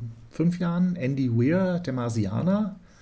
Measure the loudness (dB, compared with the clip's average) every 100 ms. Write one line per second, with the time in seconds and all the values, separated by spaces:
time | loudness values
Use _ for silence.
0 | -10 -14 -10 -2 0 0 0 0 0 0
1 | -2 0 0 2 4 4 2 -2 -2 -4
2 | -2 0 -2 0 0 2 0 -6 -18 -20